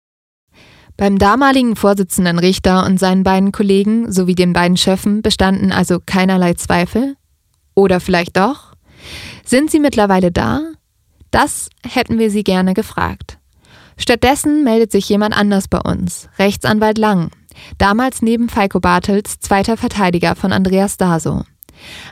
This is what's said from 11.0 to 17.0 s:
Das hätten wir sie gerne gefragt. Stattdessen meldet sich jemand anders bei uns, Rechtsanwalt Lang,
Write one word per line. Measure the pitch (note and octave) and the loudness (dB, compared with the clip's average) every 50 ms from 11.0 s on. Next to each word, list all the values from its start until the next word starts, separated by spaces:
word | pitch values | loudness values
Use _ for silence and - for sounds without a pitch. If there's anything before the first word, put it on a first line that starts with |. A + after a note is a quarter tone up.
| _ _ _ _ - - | _ _ _ _ -12 -4
Das | - A3+ C#4 D4 - - - - _ _ | 0 0 0 0 -2 -8 -12 -14 _ _
hätten | - B3 - B3+ A#3 - A#3 A3+ | -14 -6 -4 -4 -2 -2 0 0
wir | A3+ G#3+ | 0 0
sie | G3+ G#3+ G3+ | 0 0 0
gerne | - F#3 F#3 F#3 F#3 F#3 | 0 0 2 2 0 0
gefragt. | A3 G#3 - - - - - G3 - - - - - _ _ _ _ _ _ - - - - _ | -2 -4 -6 -6 -6 -6 -6 -6 -10 -16 -20 -20 -20 _ _ _ _ _ _ -20 -20 -20 -20 _
Stattdessen | - - - A#3+ A#3 - B3 D4 C#4+ - D4+ D4 D4+ D4 | -6 0 0 0 2 2 2 2 2 0 0 0 2 2
meldet | A#3+ A3 A3+ A3+ G#3 | 2 2 2 2 2
sich | - G3 - - | 0 -2 0 0
jemand | G3+ G3+ G#3 G#3+ - | 0 0 0 0 0
anders | G#3+ G#3 G#3 G3+ F#3+ - | 0 0 2 0 0 0
bei | - - - | -2 -4 -4
uns, | - - F3+ - F3+ F3 - - - - _ - | -2 -2 -4 -4 -4 -6 -8 -10 -18 -12 _ -2
Rechtsanwalt | G3 G3+ G3+ - - - G#3+ G#3+ G#3+ G#3+ G#3+ | 0 0 0 -2 -2 -2 0 2 0 0 0
Lang, | A3 | 0